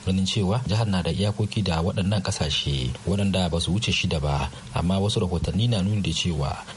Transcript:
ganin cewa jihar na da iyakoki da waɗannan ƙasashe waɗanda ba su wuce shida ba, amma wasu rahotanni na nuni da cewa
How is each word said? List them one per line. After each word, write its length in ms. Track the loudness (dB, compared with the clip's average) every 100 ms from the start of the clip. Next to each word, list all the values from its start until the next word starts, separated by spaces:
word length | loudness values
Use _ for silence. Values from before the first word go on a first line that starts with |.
| -2
ganin 160 | 0
cewa 400 | 2 0 2 0
jihar 240 | 0 0 2
na 140 | 0
da 80 | 0
iyakoki 480 | 0 0 0 -2 0
da 200 | 0 2
waɗannan 400 | 0 0 0 0
ƙasashe 680 | 0 -2 -2 -2 0 0 -2 -4
waɗanda 480 | -2 0 2 2 2
ba 80 | 0
su 160 | 0 0
wuce 160 | 0
shida 300 | 0 0 0
ba, 240 | 0 0 -2 -6 -6
amma 260 | -2 2 2
wasu 160 | 2 2
rahotanni 480 | 0 0 0 0 2
na 140 | 2
nuni 160 | 2 0
da 120 | 0 0
cewa 400 | -2 0 -2 -4 -10